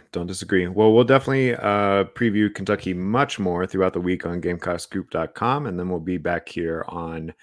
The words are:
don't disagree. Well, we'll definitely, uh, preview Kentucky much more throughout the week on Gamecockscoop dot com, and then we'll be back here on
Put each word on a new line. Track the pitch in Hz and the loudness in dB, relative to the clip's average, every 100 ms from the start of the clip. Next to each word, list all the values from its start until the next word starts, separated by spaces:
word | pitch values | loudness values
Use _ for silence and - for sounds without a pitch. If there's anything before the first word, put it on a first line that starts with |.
| _ | _
don't | 90 87 | -8 -6
disagree. | 92 92 95 87 | -8 0 2 2
Well, | 95 110 | 4 6
we'll | 113 | 8
definitely, | 123 135 131 135 127 | 6 4 4 0 0
uh, | 120 104 101 101 98 95 | 0 0 2 4 2 2
preview | - 117 104 104 | 0 0 2 2
Kentucky | 101 98 104 95 | 0 -2 -2 -2
much | 90 95 120 139 - | -4 0 0 0 -2
more | 92 87 92 | -2 -2 -2
throughout | 95 92 | 0 0
the | 90 | 0
week | 90 90 | -2 -2
on | 85 87 | -4 -4
Gamecockscoop | 87 85 87 85 - 95 - | -4 -4 -4 -6 -6 -10 -6
dot | 82 80 | -6 -6
com, | - 117 143 135 | -4 -2 -2 -4
and | 90 | -6
then | 90 | -4
we'll | 87 | -4
be | 82 90 | -4 -4
back | 82 85 - | -2 -4 -6
here | 87 82 82 - | -6 -4 -6 -8
on | 85 82 82 82 - | -10 -8 -8 -10 -14